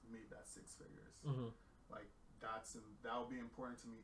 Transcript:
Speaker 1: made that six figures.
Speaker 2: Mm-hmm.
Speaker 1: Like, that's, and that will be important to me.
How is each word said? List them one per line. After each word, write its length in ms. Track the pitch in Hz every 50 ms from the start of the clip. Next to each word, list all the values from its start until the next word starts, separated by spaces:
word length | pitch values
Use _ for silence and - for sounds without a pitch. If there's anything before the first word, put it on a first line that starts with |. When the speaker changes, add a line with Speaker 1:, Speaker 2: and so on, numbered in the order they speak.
| - 113
Speaker 1:
made 160 | 113 110 107 101
that 140 | - - -
six 300 | - - - - - -
figures. 480 | - - - - - - - - - 147
Speaker 2:
Mm-hmm. 320 | 147 131 127 120 113 - - - - - - -
Speaker 1:
Like, 240 | - - - - - - - - - - - -
that's, 320 | - 113 110 - - -
and 80 | 117 107 104 104 - -
that 120 | - 123
will 160 | 123 117 120
be 80 | 127 123
important 400 | 117 117 - 131 127 123 120 - -
to 40 |
me. 160 | 117 113 110